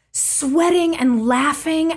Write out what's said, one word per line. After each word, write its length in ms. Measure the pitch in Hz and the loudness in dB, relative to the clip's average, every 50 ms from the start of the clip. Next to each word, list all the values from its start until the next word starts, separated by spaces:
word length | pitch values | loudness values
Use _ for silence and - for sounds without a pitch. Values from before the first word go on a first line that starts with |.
| _ _ | _ _
sweating 880 | - - - - - 247 302 269 269 330 339 349 349 359 339 330 330 | -6 -6 -4 -2 -2 -2 -2 0 2 2 2 2 2 2 2 0 0
and 280 | - 254 262 247 226 220 | 0 0 2 2 2 0
laughing. 680 | 233 247 254 269 294 285 285 - 330 320 320 320 330 330 | 0 0 0 0 0 -2 -2 -4 -2 -2 0 0 -2 -2